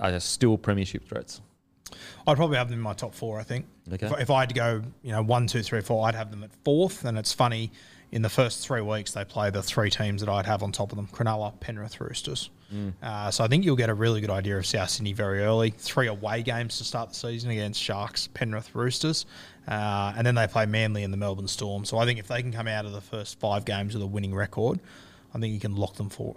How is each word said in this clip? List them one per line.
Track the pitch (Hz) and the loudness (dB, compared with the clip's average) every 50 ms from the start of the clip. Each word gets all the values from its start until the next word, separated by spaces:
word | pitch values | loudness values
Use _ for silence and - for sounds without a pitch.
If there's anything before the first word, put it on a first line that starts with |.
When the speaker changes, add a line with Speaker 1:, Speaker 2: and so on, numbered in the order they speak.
Speaker 1:
are | 101 95 90 87 | 0 0 2 0
still | - - - - 127 117 110 98 | 0 -2 2 4 6 6 6 6
premiership | - - 101 98 95 - - - - - | 4 2 2 2 2 0 -2 -6 -8 -6
threats. | - - - - - - - - _ _ _ _ _ _ - - - - - - - - - | -8 -8 -8 -10 -14 -18 -18 -20 _ _ _ _ _ _ -20 -20 -18 -18 -18 -18 -18 0 2
Speaker 2:
I'd | - 147 | 4 6
probably | 131 170 156 147 | 6 6 4 4
have | 123 123 120 | 2 2 0
them | 120 117 | -2 -2
in | |
my | 113 107 | -2 -4
top | 98 - - 107 - | -4 -4 -6 -8 -8
four, | - - 113 107 107 | -8 -6 -6 -6 -6
I | 107 | -4
think. | - 123 127 - - - _ - 82 | -4 -4 -4 -6 -8 -14 _ -10 -6
Speaker 1:
Okay. | 92 92 107 | -6 -4 -2
Speaker 2:
If, | 107 147 - | 0 0 0
if | 123 127 | 2 4
I | 139 131 | 6 6
had | 131 120 | 4 4
to | 120 | 2
go, | 127 117 117 113 110 110 127 - - | 2 2 2 2 0 -2 -6 -12 -12
you | - 123 | -6 -2
know, | 110 110 | 0 2
one, | 110 107 123 123 120 | 4 4 6 6 4
two, | 113 - 117 | 4 2 0
three, | 107 - 120 110 | 0 0 -2 -2
four, | 98 - 120 110 110 | 0 2 2 4 4
I'd | 113 110 | 2 2
have | 110 110 104 | 0 -2 -8
them | 104 101 | -8 -12
at | 107 104 - - - | -14 -14 -14 -4 2
fourth. | 143 143 156 185 190 190 - - | 4 4 4 4 2 0 -2 -4
And | 120 113 | -2 -2
it's | 110 107 - | 0 -2 0
funny, | - - 131 120 117 113 113 113 - - - - - - - - | 2 4 4 4 2 0 -4 -6 -8 -12 -20 -20 -20 -20 -12 -6
in | - 113 | -2 0
the | 110 110 | 0 2
first | - - 127 113 - - - | 4 4 4 4 2 -4 -4
three | - 135 117 | -2 -2 -2
weeks, | 104 104 107 107 101 - | 0 0 -2 -2 -4 -4
they | - 104 101 | -6 -6 -8
play | - - 113 104 101 | -6 -2 0 0 0
the | 95 98 | 0 0
three | 92 - - 120 107 101 | -2 0 2 2 2 4
teams | - - 107 104 101 98 | 2 2 0 0 0 0
that | 107 104 | 0 0
I'd | 101 101 92 | 2 2 2
have | 107 107 95 104 | 2 0 0 0
on | 98 | -2
top | - - 101 98 | -2 -4 -4 -4
of | 110 | -4
them, | 104 101 | -6 -8
Cronulla, | 95 - - 117 113 110 107 107 104 104 - | -6 -4 -2 0 0 0 0 -2 -6 -8 -8
Penrith, | - - 110 104 107 107 - - | -10 -8 -8 -8 -8 -10 -10 -10
Roosters. | - - - - - 143 135 - - - - - - - 101 | -8 -8 -8 -8 -6 -6 -6 -6 -8 -10 -12 -20 -14 -10 -6
Speaker 1:
Mm. | 104 101 98 90 - | -6 -4 -6 -6 -8
Speaker 2:
Uh, | - 113 107 104 104 101 | -8 -6 -6 -4 -2 0
so | - - 117 | 2 2 4
I | |
think | 110 131 175 196 | 4 4 4 4
you'll | 170 135 | 4 4
get | 123 117 113 | 4 4 2
a | 110 | 2
really | 101 113 117 113 104 | 2 2 2 2 2
good | 104 104 | 0 0
idea | 95 98 95 101 101 95 | 0 0 0 0 0 -2
of | 92 | 0
South | - - 107 92 90 | 0 0 0 0 0
Sydney | - - 107 101 | -2 -2 -2 -2
very | 98 110 104 98 98 98 | -2 -2 -2 0 0 2
early. | 101 107 110 113 113 113 | 2 4 4 4 4 2
Three | 110 - - - - 139 127 113 | 0 -2 -6 -2 0 2 2 2
away | 104 98 107 104 110 120 | 0 -2 -4 -2 -2 -2
games | 117 127 117 117 120 113 - - | -2 -2 -2 -2 -4 -4 -6 -6
to | 123 | -6
start | - - 120 117 - | -4 -4 -4 -6 -6
the | - | -8
season | - - 120 117 117 120 120 | -8 -6 -6 -6 -4 -4 -2
against | 113 107 104 101 104 - | -2 -2 -2 -2 -2 -4
Sharks, | - - 101 101 101 107 - - - | -4 -2 -2 -4 -4 -4 -4 -6 -6
Penrith, | - - - - 110 107 104 110 - - | -6 -4 -4 -4 -4 -4 -4 -6 -6 -4
Roosters. | 117 120 127 123 - - 156 160 - - - - - - - - - - - | -2 0 0 0 0 0 0 0 0 -4 -6 -10 -18 -18 -20 -20 -14 -8 -4
Uh, | 107 107 104 104 101 101 101 101 101 | -2 -2 0 0 0 0 0 0 0
and | 117 117 | 2 2
then | 123 120 | 4 4
they | 117 110 - | 4 4 2
play | - 117 110 | 4 2 2
Manly | 104 107 110 110 107 107 104 101 | 4 4 2 2 2 2 0 -2
and | 98 | -2
the | 98 | -2
Melbourne | 98 104 101 95 98 98 95 | -2 -2 -2 -2 -4 -4 -6
Storm. | - - 107 101 98 101 101 | -4 -4 -4 -4 -4 -4 -4
So | - 113 113 | 0 2 2
I | 120 | 4
think | 120 120 110 | 2 2 0
if | 101 | -2
they | - 123 120 | -4 -4 -4
can | 123 127 | -4 -4
come | 110 117 110 | -4 -4 -4
out | 113 107 107 104 | -2 -2 -4 -4
of | 104 | -6
the | 101 101 | -8 -10
first | 101 - - 110 104 - - - | -10 -8 -8 -8 -8 -10 -6 -2
five | - 104 101 104 107 | 0 0 0 0 0
games | 113 101 98 101 101 113 | 0 -2 0 -2 -2 -2
with | 107 | -2
a | 101 | -2
winning | 98 101 104 101 95 95 | -2 -2 -2 -2 -2 0
record, | 98 101 - - 101 110 127 - 180 - - - - - - - - - - | -2 -2 -2 0 0 2 2 2 0 -4 -8 -18 -20 -20 -20 -20 -20 -16 -10
I | - 120 | -6 -4
think | 113 110 107 | -2 -2 -2
you | 104 | -2
can | - 104 98 | -4 -2 -2
lock | 101 101 95 - | 0 -2 -2 -2
them | - 104 101 | -4 -6 -6
for, | - - 110 107 107 | -6 -8 -8 -8 -6